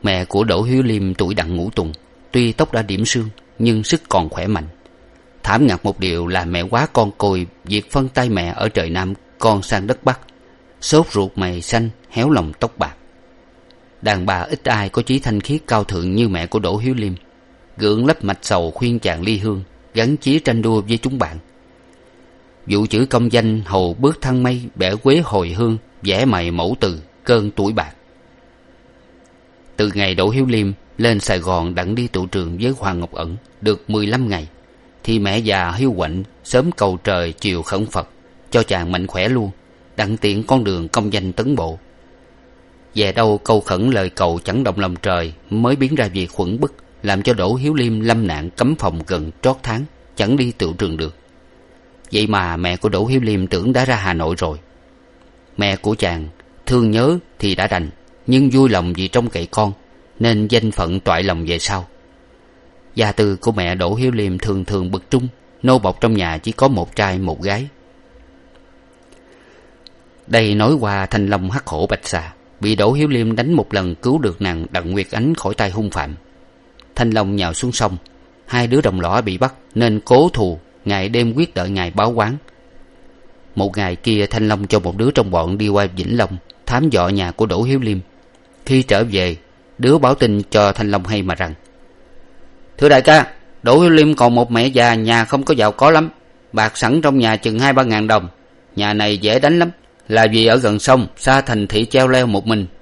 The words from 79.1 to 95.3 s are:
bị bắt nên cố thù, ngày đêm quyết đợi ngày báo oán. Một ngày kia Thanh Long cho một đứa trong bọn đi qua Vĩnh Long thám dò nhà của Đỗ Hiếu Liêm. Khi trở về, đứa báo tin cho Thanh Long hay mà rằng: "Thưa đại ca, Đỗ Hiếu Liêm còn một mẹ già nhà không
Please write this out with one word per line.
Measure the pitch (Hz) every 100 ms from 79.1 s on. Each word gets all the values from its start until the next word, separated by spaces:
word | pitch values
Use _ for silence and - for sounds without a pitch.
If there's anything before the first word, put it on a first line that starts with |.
| 101
bị | 110 92
bắt | 131 - -
nên | - 120 107
cố | - 123 165
thù, | - 98 82 - _
ngày | - 101 95
đêm | 117 117 117
quyết | 170
đợi | - 90
ngày | 98 87
báo | - 107 117
oán. | 107 139 - _ - - - - - - - - -
Một | - 98 95
ngày | 98 87
kia | - 107 101
Thanh | 113 107
Long | 104 98
cho | 107
một | 90 95
đứa | 117
trong | - 104
bọn | 90 82 98
đi | 107
qua | 101 101 90
Vĩnh | 90 120
Long | 98 92 - - -
thám | 120 156
dò | 110 87
nhà | 101 90
của | - 110
Đỗ | 95
Hiếu | 120 135
Liêm. | 117 95 90 - _ _ _ _ -
Khi | 131
trở | 131 101
về, | 117 98 90 80 _ _ _ -
đứa | 120 151
báo | 131
tin | 131 120 101 101
cho | 107 101
Thanh | 98 107
Long | 101 92
hay | 104
mà | 92
rằng: | 82 87 78 - - - - - - - - - - - -
"Thưa | 143
đại | 139
ca, | 127 156 - - - -
Đỗ | 120 135
Hiếu | 175
Liêm | 160 151
còn | 151 120
một | 120 117
mẹ | 117 123
già | 127 120
nhà | 113 110 117
không | 113